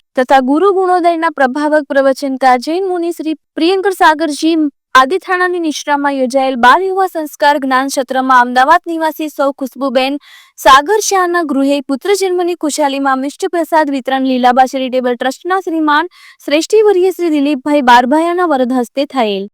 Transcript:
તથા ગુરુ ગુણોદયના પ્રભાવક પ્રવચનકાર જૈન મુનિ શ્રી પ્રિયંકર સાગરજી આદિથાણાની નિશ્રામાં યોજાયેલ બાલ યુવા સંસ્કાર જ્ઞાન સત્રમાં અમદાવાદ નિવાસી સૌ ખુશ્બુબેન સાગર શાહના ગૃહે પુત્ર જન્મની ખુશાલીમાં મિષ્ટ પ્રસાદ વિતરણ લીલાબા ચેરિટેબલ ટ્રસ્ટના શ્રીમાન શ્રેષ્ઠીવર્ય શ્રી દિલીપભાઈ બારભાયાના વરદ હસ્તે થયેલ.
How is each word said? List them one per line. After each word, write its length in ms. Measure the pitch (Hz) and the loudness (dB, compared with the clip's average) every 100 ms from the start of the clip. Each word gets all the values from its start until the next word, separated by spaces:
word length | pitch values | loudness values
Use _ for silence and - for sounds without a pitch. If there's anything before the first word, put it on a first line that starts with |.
| _ - | _ -4
તથા 240 | 254 277 | 2 2
ગુરુ 340 | 254 294 392 | 4 2 2
ગુણોદયના 560 | 370 370 359 339 330 330 | 2 2 2 2 0 -2
પ્રભાવક 540 | 302 262 285 294 302 | 0 -2 0 0 0
પ્રવચનકાર 760 | 285 277 269 269 277 262 262 254 | 0 0 0 0 -4 0 2 2
જૈન 300 | 262 339 392 | 0 -4 -2
મુનિ 240 | 359 339 | -4 -4
શ્રી 220 | 339 311 | -6 -8
પ્રિયંકર 580 | 311 _ - 320 392 392 | -8 _ -2 0 0 -2
સાગરજી 640 | 370 349 302 320 285 320 330 294 - _ 262 | 2 2 2 -2 -2 0 0 -2 -6 _ 2
આદિથાણાની 640 | 262 359 - 359 359 359 | 2 -2 -2 -2 -2 -2
નિશ્રામાં 520 | 320 277 - 285 285 | -4 -6 -4 -2 -2
યોજાયેલ 440 | 277 254 269 262 262 | -2 0 0 0 4
બાલ 280 | 240 302 | 4 4
યુવા 240 | 381 381 370 | 2 -2 -2
સંસ્કાર 500 | 330 302 - 294 294 | -4 -8 0 0 0
જ્ઞાન 300 | 269 254 277 | 0 -2 -2
સત્રમાં 540 | 277 254 262 262 254 | -4 -4 -4 2 4
અમદાવાદ 400 | 247 247 262 349 339 | 4 2 2 2 -2
નિવાસી 400 | 330 320 302 311 | -4 -4 -4 -10
સૌ 240 | - 277 | -2 -4
ખુશ્બુબેન 680 | - 269 247 269 240 262 285 - - _ - | -2 -10 -6 -4 -2 -2 -6 -12 -20 _ -2
સાગર 420 | 311 277 294 427 | 4 4 2 -2
શાહના 440 | 403 392 359 349 | 0 -2 0 -2
ગૃહે 380 | 302 269 277 285 | -2 -2 0 -2
પુત્ર 320 | 277 277 - | -2 -6 -2
જન્મની 420 | 403 381 359 349 349 | -2 0 -2 -2 -4
ખુશાલીમાં 640 | 302 277 285 277 277 262 | -6 -2 -2 -2 -2 -2
મિષ્ટ 260 | 277 - 381 | -4 -6 -6
પ્રસાદ 460 | 349 311 320 294 | -4 0 0 0
વિતરણ 300 | 277 254 269 | -4 -4 -2
લીલાબા 440 | 262 254 247 254 254 | 0 2 2 4 2
ચેરિટેબલ 500 | 269 262 254 247 240 | 0 -4 -2 -2 -2
ટ્રસ્ટના 440 | 254 269 349 381 | -4 -6 -4 -4
શ્રીમાન 500 | 370 320 302 294 349 - - _ - | -2 -2 0 0 -2 -10 -20 _ -2
શ્રેષ્ઠીવર્ય 680 | 294 311 427 415 381 370 | -2 2 2 4 2 0
શ્રી 180 | 349 349 | 0 -2
દિલીપભાઈ 520 | 302 277 277 294 294 | 0 0 -2 0 0
બારભાયાના 640 | 247 247 247 302 339 349 349 | 6 4 4 0 0 -2 0
વરદ 280 | 269 247 | 0 0
હસ્તે 320 | 262 240 - 285 | -2 -2 -4 -4
થયેલ. 420 | 262 220 196 202 | -2 -2 -4 -8